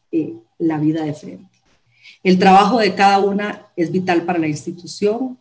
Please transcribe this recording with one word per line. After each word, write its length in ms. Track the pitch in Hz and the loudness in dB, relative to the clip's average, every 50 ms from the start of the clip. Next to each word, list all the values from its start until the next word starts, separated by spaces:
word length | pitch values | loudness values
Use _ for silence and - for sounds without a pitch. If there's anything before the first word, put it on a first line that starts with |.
| _ _ | _ _
eh, 220 | - 165 147 - - - - _ _ | -6 -4 -4 -6 -10 -16 -20 _ _
la 220 | - 175 160 156 151 | -6 -4 -4 -2 0
vida 260 | 151 156 156 160 156 | 0 -2 -2 -2 -4
de 100 | 151 143 | -6 -8
frente. 360 | - - 185 - - - _ _ _ _ _ _ _ _ _ _ _ - - - _ | -10 -14 -16 -18 -18 -20 _ _ _ _ _ _ _ _ _ _ _ -20 -20 -18 _
El 160 | - 185 185 180 | 0 2 2 4
trabajo 400 | 180 190 185 196 208 196 247 233 | 6 6 8 8 6 4 2 2
de 160 | 214 190 185 | 2 0 0
cada 240 | 208 196 196 196 196 | 2 2 4 4 2
una 480 | 196 196 196 202 208 208 - - - _ _ | 2 0 -2 -2 -4 -6 -8 -12 -16 _ _
es 160 | 180 165 156 | -6 -4 -2
vital 320 | 156 185 180 185 175 170 | -2 -2 -2 0 -2 -2
para 160 | 170 175 - 170 | -2 -2 -2 -2
la 80 | 160 | -2
institución, 880 | 156 151 147 - 175 180 - - 156 - - 202 208 214 240 262 254 254 - | -4 -4 -6 -8 -12 -14 -14 -14 -16 -8 -4 -2 -2 -2 -4 -6 -8 -10 -14